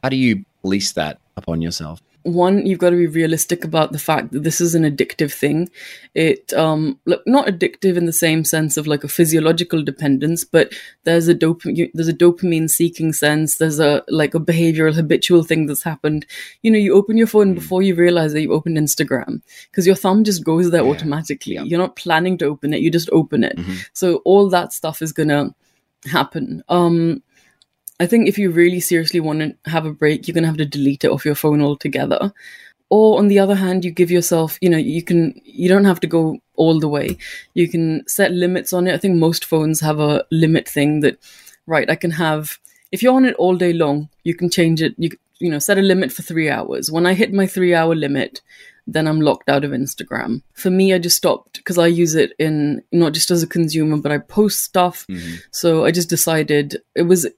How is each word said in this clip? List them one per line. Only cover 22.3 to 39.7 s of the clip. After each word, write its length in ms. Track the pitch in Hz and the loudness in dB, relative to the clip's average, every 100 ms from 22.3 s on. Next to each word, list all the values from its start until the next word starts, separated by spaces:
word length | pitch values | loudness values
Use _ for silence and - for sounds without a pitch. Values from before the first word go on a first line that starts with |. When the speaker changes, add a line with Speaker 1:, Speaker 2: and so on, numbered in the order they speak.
| 180 | 0
Speaker 2:
to 60 | 147 | -2
open 280 | 147 147 | -4 -6
it. 80 | 151 | -2
You 100 | 160 | 0
just 180 | 165 165 | 0 0
open 320 | 165 156 151 113 | 0 2 0 -2
it. 100 | - | -2
Speaker 1:
Mm-hmm. 200 | 92 92 92 | -8 -8 -10
Speaker 2:
So 240 | - 185 165 - | -6 -2 -2 2
all 240 | 196 202 | 4 4
that 240 | 180 170 | 2 -2
stuff 280 | - 160 156 | -8 -10 -8
is 120 | 160 | -8
gonna 420 | 151 151 147 143 - _ _ _ _ 143 | -4 0 0 -2 -8 _ _ _ _ -4
happen. 540 | 165 - 160 135 160 - | -2 -2 -6 -10 -12 -2
Um, 560 | 175 170 170 165 151 _ _ _ _ _ _ - _ | 0 2 2 0 -2 _ _ _ _ _ _ -20 _
I 60 | 175 | 0
think 220 | 233 214 | 2 2
if 100 | 202 | 2
you 140 | 196 | 0
really 280 | 165 175 180 | 4 4 2
seriously 400 | 170 170 160 175 | -2 0 0 -2
wanna 360 | 156 156 156 - - | -2 -4 -6 -8 -4
have 220 | 160 156 | -4 -4
a 40 | |
break, 360 | 147 151 151 - | 0 0 0 -2
you're 80 | 165 | -2
gonna 100 | 160 | 0
have 120 | 156 | -2
to 80 | 147 | -4
delete 380 | 143 139 139 | -2 -2 0
it 60 | - | -2
off 160 | 147 156 | 0 -2
your 80 | |
phone 280 | 147 156 147 | -2 0 2
altogether. 680 | 143 143 147 135 139 - 202 - - - - _ _ | 0 -2 -4 -4 -2 -2 -2 -6 -20 -20 -20 _ _
Or 280 | 208 220 208 | 4 6 6
on 100 | 202 | 4
the 120 | 202 | 4
other 160 | 196 196 | 4 2
hand, 280 | 190 185 | 0 -2
you 60 | 180 | -4
give 220 | 165 175 | 0 2
yourself, 480 | 175 170 165 160 - | 2 2 0 -2 0
you 80 | 185 | 2
know, 80 | 160 | 2
you 240 | - 160 | 0 -4
can, 400 | 165 170 165 - | 0 2 2 -4
you 240 | _ - 180 | _ -2 2
don't 160 | 196 202 | 4 4
have 140 | 175 | 2
to 60 | 165 | 0
go 300 | 165 160 151 _ - | 0 0 -4 _ 0
all 240 | 165 160 | 2 4
the 80 | 151 | 0
way. 300 | 147 - 185 - - - - | -2 -4 -8 -14 -18 -10 -2
You 120 | 170 | 0
can 400 | 170 165 160 - | 0 -2 -2 -6
set 240 | - 196 | 0 0
limits 400 | 180 180 180 - | 2 0 -2 -2
on 140 | 180 180 | -2 0
it. 60 | |
I 60 | 160 | 0
think 160 | 196 175 | 0 2
most 280 | 160 165 | 2 0
phones 360 | - 160 156 | -2 -2 0